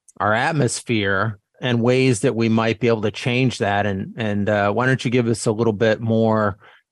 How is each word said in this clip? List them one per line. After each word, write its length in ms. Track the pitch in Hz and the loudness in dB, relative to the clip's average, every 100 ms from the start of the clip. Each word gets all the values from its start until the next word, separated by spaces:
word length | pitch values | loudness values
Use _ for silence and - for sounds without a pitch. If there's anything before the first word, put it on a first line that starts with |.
| _ _ | _ _
our 120 | 101 | -2
atmosphere 1080 | 110 143 160 123 - - 113 98 95 110 101 _ _ | 0 0 0 -2 -2 -4 -2 0 0 -2 -4 _ _
and 200 | 131 120 | -2 0
ways 400 | 117 127 131 120 | 2 2 2 2
that 140 | 135 | 0
we 140 | 110 113 | 0 0
might 320 | 113 113 110 | 2 0 0
be 80 | 120 | 0
able 140 | 113 | 0
to 100 | 104 | -2
change 460 | 101 - 120 131 - | -4 -4 0 0 0
that. 280 | 101 101 104 | -2 0 0
And, 280 | 95 98 - | -4 -8 -6
and, 320 | 110 101 101 | -4 -2 0
uh, 240 | 104 101 | 0 0
why 120 | 104 | 0
don't 200 | 127 131 | 0 0
you 80 | 131 | 0
give 160 | 123 117 | 0 0
us 180 | 110 - | -2 -2
a 60 | |
little 200 | 107 113 | 0 0
bit 280 | 101 113 110 | 2 0 0
more 580 | 117 113 113 110 104 95 - - _ | 0 2 2 2 0 -4 -14 -20 _